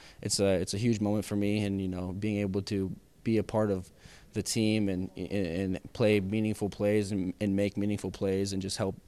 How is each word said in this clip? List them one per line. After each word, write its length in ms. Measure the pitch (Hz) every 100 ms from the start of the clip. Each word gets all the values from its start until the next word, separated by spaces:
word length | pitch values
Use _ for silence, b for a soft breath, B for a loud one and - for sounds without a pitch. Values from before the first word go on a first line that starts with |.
| b b
it's 180 | 104 -
a, 80 | 98
it's 200 | 92 95
a 40 | 98
huge 220 | 120 107
moment 240 | 104 104
for 120 | 95 104
me, 280 | 101 104
and, 160 | 101 98
you 80 | 95
know, 240 | 90 92
being 260 | 95 107 104
able 240 | 101 98
to 320 | 98 101 95 - - -
be 160 | 120 110
a 60 |
part 260 | 101 110 107
of 180 | 95 85 - b b b
the 100 | 107
team 460 | - 117 107 107 101
and, 200 | 92 95 -
and, 140 | 92
and 640 | 101 90 85 98 92 -
play 260 | - 110 107
meaningful 480 | 95 110 107 107 104
plays 440 | - 104 107 101
and, 200 | 101 92 -
and 140 | 104
make 220 | 98 101 101
meaningful 340 | 101 104 95
plays 420 | - 98 95 98
and 80 | 98
just 160 | 95 -
help, 200 | 98 98